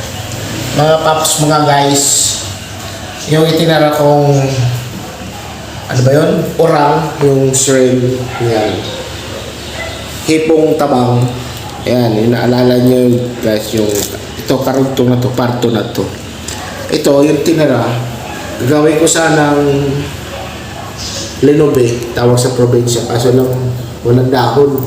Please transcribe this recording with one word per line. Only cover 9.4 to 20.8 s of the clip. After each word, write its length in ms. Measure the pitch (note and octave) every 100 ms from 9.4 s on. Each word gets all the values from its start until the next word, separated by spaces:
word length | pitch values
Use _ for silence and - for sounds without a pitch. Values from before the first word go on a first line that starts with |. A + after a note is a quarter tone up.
| - - - - - - - - -
Hipong 480 | D#3 D#3+ D#3+ D#3 C#3+
tabang. 480 | C#3 B2 A#2+ A#2+ B2 - - - - -
Yan, 320 | - B2 A#2
yung 160 | G#2+ A#2
naalala 480 | A#2 A#2 B2 B2 B2
nyo 320 | B2+ B2+ B2 A#2+ - -
guys, 240 | A2 G#2+ -
yung, 160 | A2 G#2 G2+ - - - -
ito, 160 | - C3
karugtong 480 | C#3 C3 C3 - B2
na 80 | B2
to, 160 | B2
parto 320 | - B2 A#2+ A#2
na 80 | A2 -
to. 160 | - F#2+ - - - - - - - -
Ito, 320 | D#3 D3+ C#3 D3
yung 160 | D3
tinara, 480 | F3 D#3 C#3+ A#2+ - B2 - - - - - -
gagawin 400 | B2 D3+ D#3 D#3
ko 40 | D#3+
sanang 720 | E3+ D#3+ D3+ D3 C#3+ C#3+ C#3 C#3+ C#3+ C#3+ - - - - - - -